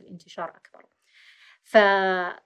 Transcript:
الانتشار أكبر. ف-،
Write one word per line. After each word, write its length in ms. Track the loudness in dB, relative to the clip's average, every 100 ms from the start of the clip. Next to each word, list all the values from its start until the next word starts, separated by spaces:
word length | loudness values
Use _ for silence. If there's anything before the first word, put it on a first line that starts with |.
الانتشار 480 | -14 -20 -20 -14 -14
أكبر. 380 | -16 _ -20 _ _ _ _ -20 _ -20 _
ف-، 800 | _ 2 4 2 -2 -4 -8 -14